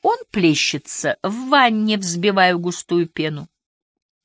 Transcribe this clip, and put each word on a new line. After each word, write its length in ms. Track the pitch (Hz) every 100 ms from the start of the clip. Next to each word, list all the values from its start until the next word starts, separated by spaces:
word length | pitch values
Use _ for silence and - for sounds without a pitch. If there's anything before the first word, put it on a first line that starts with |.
он 140 | - 480 480
плещется 880 | 214 170 147 - 147 - - 151 -
в 260 | 190 220 262
ванне, 500 | 285 247 220 214 214
взбивая 560 | 185 170 202 196 185
густую 520 | 175 175 175 - 175 165
пену. 420 | - 156 151 151 _ _ _ _ _ _ _